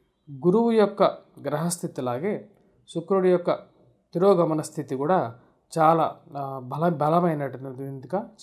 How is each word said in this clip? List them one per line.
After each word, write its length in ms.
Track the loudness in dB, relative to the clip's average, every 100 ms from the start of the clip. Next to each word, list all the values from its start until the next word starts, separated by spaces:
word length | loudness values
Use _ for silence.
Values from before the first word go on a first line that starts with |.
| _ _ -20
గురువు 400 | -2 2 2 4
యొక్క 320 | 4 2 4 2 0 _ -10 -6
గ్రహస్థితిలాగే 1040 | -4 -4 -4 -8 -6 -6 -4 -4 -6 -10 _ _ _ _
శుక్రుడి 400 | -8 -2 2 4
యొక్క 220 | 2 0 -4 -6 _ _ _ _
తిరోగమన 480 | 2 4 4 4 0
స్థితి 340 | -4 -8 -6
కూడా 400 | -4 0 0 0 -8 _ _ -6 2
చాలా, 360 | 4 4 2 -4 -14 -10
ఆ, 220 | -10 -10
బల-, 300 | -8 -2 0
బలమైనటువంటిదిగా 1400 | 0 2 2 2 -2 -6 -8 -14 -12 -12 -12 -6 -6 -6 -10